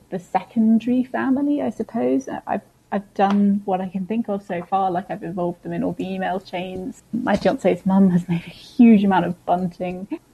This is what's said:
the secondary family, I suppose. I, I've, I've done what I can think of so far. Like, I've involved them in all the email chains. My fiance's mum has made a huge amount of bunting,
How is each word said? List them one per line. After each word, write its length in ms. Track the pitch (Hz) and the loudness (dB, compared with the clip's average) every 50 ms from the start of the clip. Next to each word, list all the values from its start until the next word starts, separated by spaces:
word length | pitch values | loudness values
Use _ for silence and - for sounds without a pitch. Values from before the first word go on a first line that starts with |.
| _ - | _ -10
the 100 | 185 190 | -12 -12
secondary 840 | 180 - - 185 185 - - 233 220 220 226 220 226 240 247 254 247 | -8 -4 -4 -4 -4 -2 0 2 4 4 4 2 2 0 0 0 -2
family, 580 | - - 226 233 269 254 277 285 285 285 285 | -2 -4 -4 0 0 0 0 0 0 0 -2
I 100 | 269 240 | -2 -4
suppose. 580 | - - 208 - - 233 247 254 262 269 269 - | -6 -6 -8 -8 -4 -2 -2 0 0 -2 -2 -6
I, 120 | - - - | -12 -10 -8
I've, 140 | - - 202 - _ _ _ _ - | -6 -6 -6 -8 _ _ _ _ -8
I've 220 | - 196 202 - _ | -6 -6 -8 -6 _
done 480 | - 202 196 202 202 202 202 196 202 202 | 0 0 2 2 2 2 2 2 0 -2
what 160 | 196 185 180 | -4 -4 -4
I 80 | 190 180 | -4 -6
can 160 | - 196 185 | -8 -8 -6
think 240 | 175 220 233 233 - | -4 -4 -4 -4 -4
of 140 | 202 202 202 | -6 -6 -6
so 180 | - 185 175 180 | -6 -8 -8 -6
far. 280 | - 196 196 196 190 | -4 -2 -2 0 0
Like, 180 | 170 180 190 - | -2 -4 -6 -8
I've 140 | - 208 - | -10 -10 -10
involved 400 | 165 208 180 175 175 175 - - | -8 -6 -4 -4 -4 -6 -8 -10
them 100 | 170 170 | -8 -6
in 100 | 170 175 | -4 -4
all 100 | 180 175 | -4 -4
the 140 | - 185 | -6 -8
email 320 | 185 190 185 185 180 180 196 | -8 -6 -6 -4 -4 -6 -6
chains. 640 | - - - 175 185 185 185 185 185 - - - _ _ | -8 -8 -10 -8 -8 -8 -10 -10 -10 -12 -14 -16 _ _
My 240 | - 233 - - 208 | -8 -4 -2 -2 -2
fiance's 500 | 202 - 185 - - - 185 185 180 - | 0 0 0 0 0 0 0 0 0 0
mum 240 | 196 190 196 196 185 | 2 4 6 6 6
has 180 | 175 175 175 - | 4 2 0 0
made 160 | 170 170 - | -4 -4 -4
a 40 | - | -8
huge 540 | - - - - - - 240 233 220 196 202 | -20 -20 -20 -2 4 6 8 8 8 8 6
amount 220 | 196 190 175 175 | 4 2 2 2
of 200 | 175 175 - - | 0 -4 -6 -2
bunting, 640 | - 175 180 185 170 - - 180 180 180 180 196 - 311 349 _ _ | -2 -2 0 -2 -4 -6 -6 -8 -8 -8 -8 -10 -10 -12 -12 _ _